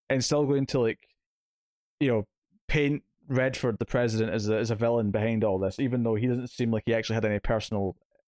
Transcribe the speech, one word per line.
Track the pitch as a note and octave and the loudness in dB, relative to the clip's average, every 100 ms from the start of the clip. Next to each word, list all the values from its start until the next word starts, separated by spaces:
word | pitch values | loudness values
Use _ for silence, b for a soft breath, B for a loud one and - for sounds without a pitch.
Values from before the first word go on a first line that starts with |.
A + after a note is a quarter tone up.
| - | -2
and | C3 A#2+ | -2 2
still | D3 C#3+ | 2 2
going | C#3 C3+ | 0 0
to, | C3+ | 2
like, | A2+ - _ _ _ _ _ _ _ _ _ - | 0 -2 _ _ _ _ _ _ _ _ _ -2
you | C#3 | 0
know, | A2+ G2 _ _ _ - | 0 -2 _ _ _ -2
paint | D#3 C#3+ D3 - _ - | 0 2 -2 -6 _ -4
Redford, | B2+ C3 C3 B2 G#2 | 0 0 0 -4 -2
the | A2+ | -2
president, | B2+ A#2+ A2 A2 | 0 0 0 0
as | A2 G#2 | -2 0
a, | G#2+ | 0
as | A2+ | 0
a | A2 | 0
villain | A#2 A#2+ G#2 | 0 2 0
behind | G#2 A2 A2+ G#2+ | 0 0 0 0
all | F#2+ | 0
this, | F#2+ - | -2 -2
even | C3 B2 | -2 0
though | A#2 G#2+ | 0 0
he | B2 | 0
doesn't | A#2+ B2 | -2 -4
seem | - A#2+ | -4 0
like | A2 - | 0 0
he | |
actually | A2+ - A2 | -2 0 -2
had | |
any | G#2+ G#2 | 0 0
personal, | - A2+ - G#2 G2 E2+ _ _ | 0 -2 -2 -2 -4 -6 _ _